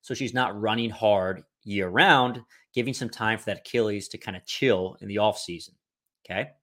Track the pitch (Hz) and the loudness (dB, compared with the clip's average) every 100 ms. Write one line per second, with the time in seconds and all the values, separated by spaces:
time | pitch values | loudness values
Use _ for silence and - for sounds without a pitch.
0 | - 123 127 127 123 104 107 113 117 107 | -8 -6 -4 0 -2 0 -2 0 -2 0
1 | 107 104 92 92 - _ - 101 92 98 | 4 4 2 -4 -10 _ -8 -4 0 4
2 | 190 147 123 120 117 _ _ - 117 127 | 6 6 4 -2 -14 _ _ -4 -2 -4
3 | 117 - 110 110 - 98 - 120 107 104 | -6 -4 -2 -2 -4 -6 -4 -2 0 -2
4 | 95 113 - 92 - - 135 98 92 92 | -8 -12 -12 -12 -10 -2 2 2 0 -8
5 | 101 101 107 104 - 85 - _ _ _ | -6 2 2 2 -8 -12 -12 _ _ _
6 | _ _ _ 180 - _ | _ _ _ -6 -6 _